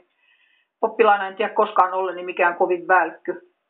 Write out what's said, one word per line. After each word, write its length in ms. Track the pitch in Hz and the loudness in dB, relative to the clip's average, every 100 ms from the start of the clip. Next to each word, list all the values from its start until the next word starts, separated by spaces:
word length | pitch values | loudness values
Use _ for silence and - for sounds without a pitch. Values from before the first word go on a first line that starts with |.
| _ _ _ _ _ _ _ _ | _ _ _ _ _ _ _ _
oppilaana 460 | 220 233 214 202 190 | -2 2 2 2 -2
en 80 | 190 | -6
tiedä 180 | 208 | -4
koskaan 400 | - 214 190 185 | 0 0 2 0
olleni 280 | 185 185 175 | 0 -4 -6
mikään 340 | 180 175 175 175 | -6 0 0 0
kovin 320 | 175 180 170 | -2 -2 2
välkky. 640 | 180 165 180 - 180 _ _ | 2 0 -6 -12 -12 _ _